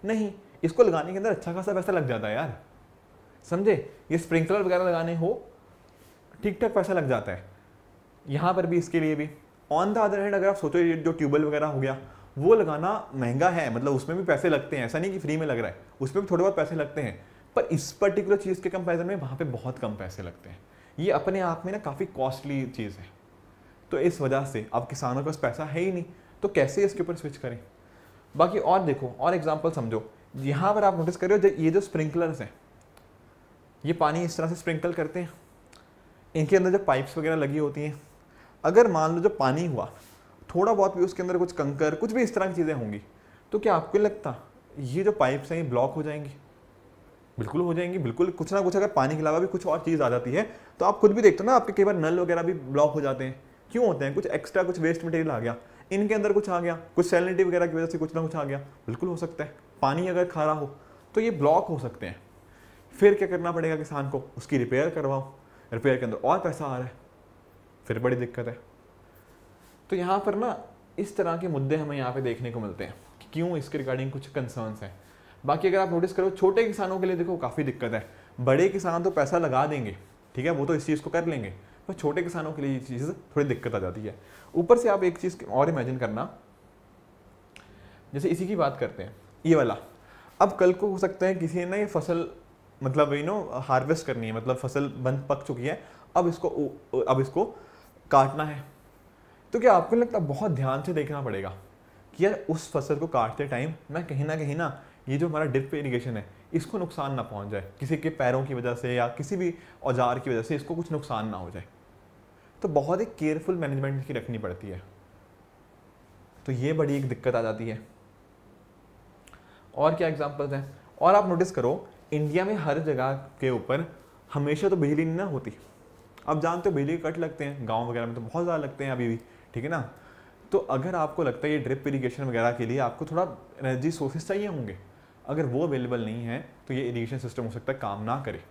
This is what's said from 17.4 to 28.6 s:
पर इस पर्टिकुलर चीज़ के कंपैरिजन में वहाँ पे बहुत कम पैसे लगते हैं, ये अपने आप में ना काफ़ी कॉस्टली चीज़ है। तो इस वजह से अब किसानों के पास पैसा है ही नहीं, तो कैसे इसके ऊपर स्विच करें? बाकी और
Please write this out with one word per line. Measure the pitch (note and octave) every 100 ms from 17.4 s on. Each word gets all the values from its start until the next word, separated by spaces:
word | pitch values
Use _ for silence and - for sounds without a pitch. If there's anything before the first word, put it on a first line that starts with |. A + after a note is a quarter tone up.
| - -
पर |
इस | - E3 -
पर्टिकुलर | - G3+ G3+ F#3 G3+
चीज़ | F#3 F#3
के | F#3
कंपैरिजन | F#3 F3 E3+ F3
में | G3
वहाँ | C3 C3+
पे | D#3
बहुत | B2 B2 B2+
कम | A2+
पैसे | G2+ F#2 F#2+
लगते | F2+ - F2+
हैं, | F#2 - - - -
ये | F3+
अपने | - - F#3+
आप | F3+ E3 F3+
में |
ना | G#3
काफ़ी | D#3 C3+ -
कॉस्टली | - C3 C3 C#3+ C#3 C3
चीज़ | B2+ G#2 F#2+
है। | F#2 - - - - - - - -
तो | D3+
इस | E3+ E3
वजह | C3+ C3+
से | C3+ A2 G#2+
अब | A#2 B2
किसानों | C3+ C3 B2+
के | D3
पास | D#3
पैसा | B2+ A#2+
है | D3+ D3+
ही | F#3+
नहीं, | F3+ E3+ - - -
तो | G3
कैसे | D#3+ C3+ G3
इसके | G3 G3
ऊपर | F3
स्विच | E3 D3 C#3
करें? | B2+ A#2 - - - - - - -
बाकी | C#3+ F3
और | G3